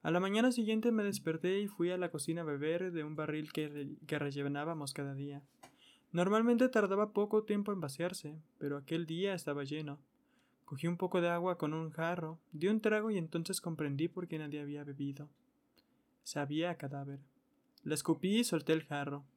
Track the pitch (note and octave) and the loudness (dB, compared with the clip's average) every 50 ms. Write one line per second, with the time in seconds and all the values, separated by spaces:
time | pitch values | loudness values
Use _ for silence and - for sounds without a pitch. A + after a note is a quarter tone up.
0 | - D#3+ E3 F3+ F#3 G3 G3+ A3 A#3 B3+ A#3+ A#3+ A3 G#3 A3 A3 A3 A#3+ A3+ G#3+ | 0 2 2 2 2 2 4 6 4 4 4 2 2 2 2 4 4 4 4 4
1 | G#3 G3+ G3 - - E3 D#3+ D#3+ - F3+ F#3+ G3+ G#3 G3+ G3+ - E3+ F3 F3+ F3+ | 2 0 -2 -2 -2 -2 -2 0 2 2 2 2 0 -2 0 0 2 2 2 0
2 | F3+ E3 - D3 - - E3 E3+ E3 D#3 C#3+ C#3 D3 D#3 E3 E3+ F#3 F#3 E3+ E3 | -2 -2 -2 -4 -2 -2 -2 -2 0 -2 -2 0 0 0 0 0 0 -2 -2 -4
3 | D3+ D3+ D#3 D#3 D#3 D3+ D3+ D#3 D#3 D3 - D#3 D3+ D3 D3 D3 C#3+ D3 - - | -4 -4 -4 -4 -2 -2 -2 -2 -4 -4 -4 -4 -4 -2 -4 -6 -6 -8 -8 -12
4 | - C#3+ D#3 D3 D3 C#3+ C#3 C#3+ C#3 C#3+ C#3+ C#3+ D3 D#3+ E3 D#3 C#3+ C#3 - - | -6 -4 -2 -2 -2 -2 -2 -2 -2 -2 -2 -2 -2 -4 -4 -4 -6 -6 -6 -6
5 | C#3+ C#3 C3+ C3+ C#3+ C#3+ C#3+ C#3+ - _ _ _ - - _ _ - - _ _ | -6 -6 -6 -6 -8 -8 -8 -12 -14 _ _ _ -20 -20 _ _ -20 -20 _ _
6 | _ _ - E3+ F3+ F#3+ G#3 A3 A3+ A#3+ A#3+ A3+ B3+ B3+ B3+ A3+ G3+ F#3 G3 G3+ | _ _ 0 2 4 4 4 4 6 6 6 6 6 6 6 4 4 4 4 2
7 | G#3+ G#3 - G#3 G#3 G#3 - G#3+ G#3+ G#3 G#3 G3+ G3+ G#3+ G3+ F#3 D#3+ C#3 C#3 - | 2 2 2 0 2 4 2 2 2 2 0 0 0 -2 -2 -2 -4 -6 -4 -2
8 | E3 F3+ F#3 - - D3 D3+ D#3 D#3 _ _ _ D3 C#3+ C#3+ C#3+ C#3 C#3+ D#3+ E3+ | -2 -2 -2 -6 -10 -10 -12 -12 -16 _ _ _ -4 -4 -4 -4 -4 -2 -2 -2
9 | E3+ D#3 D#3+ E3+ F#3+ G3 F#3+ E3+ - - C#3+ C#3+ C#3 C3+ D3 D#3 D3+ D3 C#3 - | -2 -2 -2 -2 0 0 -2 -2 -2 -4 -2 -2 -2 -4 -4 -6 -6 -6 -10 -12
10 | _ _ _ _ _ _ _ _ _ _ _ _ _ - C#3+ C3+ D#3+ E3+ F3 F3 | _ _ _ _ _ _ _ _ _ _ _ _ _ -12 -8 -2 -2 -2 0 0
11 | F#3+ F3+ - F#3 E3+ F3 E3+ E3+ F3 F#3 F3 F3 E3 D3+ D#3 D#3+ D#3+ D#3 - E3 | -2 2 2 2 4 4 2 2 0 0 0 0 0 -2 0 -2 -4 -4 -4 -2
12 | E3 E3 F3+ F3+ E3 D#3 E3 - _ _ - D3 E3 G3 A3 A3 G#3+ A3 G#3+ G#3+ | -2 -2 0 -2 -4 -6 -8 -12 _ _ -6 -2 2 2 2 4 4 2 2 2
13 | G#3+ A3+ G#3+ F#3 E3 D#3 - E3+ E3 - C3 - - E3+ E3 D#3 D#3 C#3+ C#3 C#3 | 2 2 0 0 -2 0 -2 -4 -2 -2 -4 -4 -4 -4 -2 -2 -2 -2 0 0
14 | D#3+ F3 E3+ F#3 F3 E3+ E3 D#3 D3+ D3 C#3+ D3 D3 C#3+ D3 D3 C#3+ C#3+ C#3 C#3+ | 0 0 -2 -4 -6 -4 -6 -6 -6 -6 -6 -6 -6 -6 -6 -8 -8 -10 -6 -4
15 | C#3 C#3 C#3 C#3+ D3 D3 _ _ _ _ _ _ _ _ _ _ _ _ _ _ | -4 -4 -4 -8 -12 -14 _ _ _ _ _ _ _ _ _ _ _ _ _ _
16 | _ _ _ _ _ - - D3+ C#3+ C#3 D3 D#3 E3 F3 E3+ E3+ - C3+ C#3+ C#3 | _ _ _ _ _ -6 -4 -4 -2 0 0 0 0 0 -2 -4 -6 -6 -6 -6
17 | C#3 C#3 C#3 C#3 - _ _ _ _ _ _ _ _ _ _ _ _ D3+ D3+ D3 | -8 -8 -10 -12 -14 _ _ _ _ _ _ _ _ _ _ _ _ -2 -2 0
18 | - - D#3+ C3+ - F#3 G#3 A3+ A#3 - F3 D#3+ C3+ - D#3+ D#3+ D#3 - D3 C#3+ | 2 2 2 2 4 4 4 4 4 4 2 0 4 2 2 2 2 -2 -4 -4
19 | C#3+ C#3 C#3+ C#3+ C#3 _ _ | -2 -4 -6 -6 -8 _ _